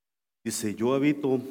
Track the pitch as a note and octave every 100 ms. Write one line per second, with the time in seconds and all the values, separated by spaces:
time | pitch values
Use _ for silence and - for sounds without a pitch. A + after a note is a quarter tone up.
0 | _ _ _ _ A2+ A2 G#2+ G2 A#2 C3+
1 | D3 D3 C#3 B2+ B2+